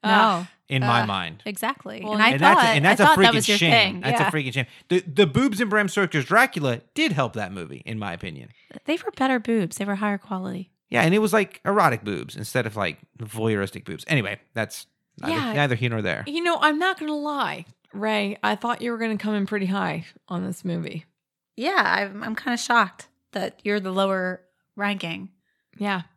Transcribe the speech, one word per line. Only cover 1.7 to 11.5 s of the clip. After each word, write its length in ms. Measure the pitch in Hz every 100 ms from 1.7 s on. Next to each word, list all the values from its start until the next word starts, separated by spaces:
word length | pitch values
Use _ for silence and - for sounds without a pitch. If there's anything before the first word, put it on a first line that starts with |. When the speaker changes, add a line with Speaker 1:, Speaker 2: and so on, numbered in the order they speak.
| 277 - 226
Speaker 2:
Well, 80 | 214
Speaker 1:
And 100 | 214
I 80 | 220
Speaker 3:
And 80 | 139
that's 180 | 156 -
a, 20 |
Speaker 1:
thought, 140 | - 147
Speaker 3:
and 80 |
that's 160 | 156 208
Speaker 1:
I 40 |
Speaker 3:
a 20 | 214
Speaker 1:
thought 100 | 311
that 140 | 196
Speaker 3:
freaking 20 |
Speaker 1:
was 140 | 226 214
your 100 | 208
Speaker 3:
shame. 120 | 170 233 202
Speaker 1:
thing. 60 | 190
Speaker 3:
That's 180 | - 240
Speaker 1:
Yeah. 80 | -
Speaker 3:
a 20 |
freaking 220 | 156 131
shame. 140 | 123 123 - _
The, 120 | 180
the 260 | 180 139 196
boobs 340 | 139 269 202
in 80 | 233
Bram 200 | 208 202
Stoker's 360 | - 190 156 127
Dracula 540 | 202 262 - 139 117 _
did 160 | - 320
help 220 | - 120
that 180 | - 98
movie, 320 | 95 80 65
in 140 | - 110
my 140 | 101
opinion. 380 | 85 95 76 62 _ _ -
Speaker 1:
They 100 | - 330
were 60 | - -
better 240 | 262 254
boobs. 380 | 214 226 175 -
They 60 |
were 120 | 202 202
higher 220 | 208 202
quality. 520 | - 190 190 185 190 _ _
Speaker 3:
Yeah, 120 | 120
and 100 | 160
it 60 | 196
was, 140 | 214
like, 280 | 214 196